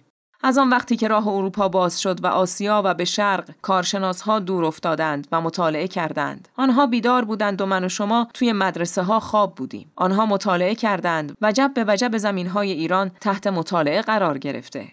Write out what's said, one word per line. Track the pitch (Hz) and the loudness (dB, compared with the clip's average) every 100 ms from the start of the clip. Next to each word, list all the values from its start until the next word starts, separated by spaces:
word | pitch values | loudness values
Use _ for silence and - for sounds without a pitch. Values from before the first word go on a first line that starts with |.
| _ _ _ _ 262 | _ _ _ _ 2
از | 262 | 4
آن | 262 | 4
وقتی | 247 - 233 | 2 0 0
که | 220 | 2
راه | 214 214 | 2 2
اروپا | 196 190 185 196 | 0 -2 0 0
باز | 185 180 170 | 2 0 0
شد | 196 180 | -2 -2
و | 175 | 0
آسیا | 156 185 - 202 214 196 | 2 2 0 2 2 2
و | |
به | 170 180 | 0 -2
شرق | - 208 185 - - | 0 0 0 -4 -12
کارشناس‌ها | - 185 180 202 190 185 214 220 | 0 0 0 -2 -2 -2 0 -2
دور | 180 185 160 | 0 0 0
افتادند | 156 175 156 160 143 143 | -2 -4 -2 -2 -2 -2
و | 165 | -2
مطالعه | 165 160 165 151 156 | -2 0 0 0 -4
کردند. | 185 160 147 143 135 - - | -4 -4 -4 -4 -6 -14 -2
آنها | 269 240 285 | 2 4 4
بیدار | 240 226 247 220 | 2 2 2 0
بودند | 220 208 190 | -2 -2 -2
و | 196 | 0
من | 190 180 | 0 -2
و | |
شما | 180 202 233 233 | -2 0 0 -2
توی | - 240 | 0 0
مدرسه‌ها | 208 190 165 170 - 180 220 | 2 0 0 -2 0 0 0
خواب | 214 214 196 - | 2 0 0 -2
بودیم. | 131 101 - - | -10 -10 -16 -2
آنها | 185 196 220 | 0 2 2
مطالعه | 196 208 175 180 220 | 2 2 2 2 0
کردند، | 220 190 175 160 147 143 | 0 0 0 -2 -4 -2
وجب | 214 214 277 269 | 0 2 2 2
به | 214 | 0
وجب | 202 247 220 | 2 2 0
زمین‌های | 202 190 180 190 202 | 0 -2 -2 -2 -2
ایران | 165 160 185 196 180 | -2 0 0 0 -4
تحت | 214 196 202 | -4 -2 -2
مطالعه | 180 156 180 147 170 | -2 -2 0 2 0
قرار | 220 220 180 143 | 0 0 2 -2
گرفته. | 139 127 - 139 - | -6 -8 -10 -14 -14